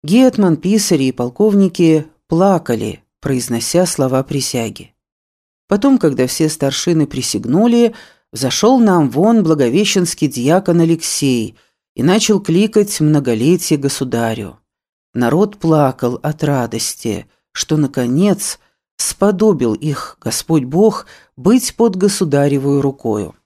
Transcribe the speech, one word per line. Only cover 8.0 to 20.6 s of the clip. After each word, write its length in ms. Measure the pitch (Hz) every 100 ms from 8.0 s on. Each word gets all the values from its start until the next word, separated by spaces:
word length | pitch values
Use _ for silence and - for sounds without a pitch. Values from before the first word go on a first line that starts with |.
| - _ _
зашёл 460 | 110 127 - 214 262
нам 300 | 220 180 139
вон 340 | 127 202 226
благовещенский 840 | 170 156 123 151 208 196 175 - 147
дьякон 520 | 120 127 180 196 170
Алексей 760 | 165 165 - - 139 123 110 _ _ _ _ -
и 60 |
начал 360 | 135 208 - 202
кликать 640 | 202 170 214 220 202 -
многолетие 760 | 151 151 123 113 131 185 - 151
государю. 800 | 135 - 131 117 117 113 98 - _ _ _ _ _
Народ 420 | 117 120 151 208 -
плакал 640 | 165 156 139 127 123 123
от 220 | 151 151
радости, 840 | 143 139 117 113 - - 117 95 - _ _
что, 260 | - - 156
наконец, 800 | 139 139 123 135 202 202 - - _ _ _ _
сподобил 720 | - - 202 185 220 190 120
их 460 | 107 156 143 - -
Господь 440 | 117 - - 160